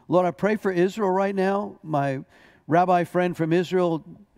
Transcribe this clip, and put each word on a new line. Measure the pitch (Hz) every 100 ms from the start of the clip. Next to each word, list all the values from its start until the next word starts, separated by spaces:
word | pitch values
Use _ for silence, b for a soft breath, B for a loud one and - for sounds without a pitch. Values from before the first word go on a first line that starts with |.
| b
Lord, | 170 180
I |
pray | 165 196 220
for | 190
Israel | 180 190 220 196
right | 185 196
now. | 196 190 196 208 -
My | 156 151 139 135 - b b b -
rabbi | 165 180 180
friend | 165 180 180
from | 165 165
Israel | 175 175 185 175 160 175 - -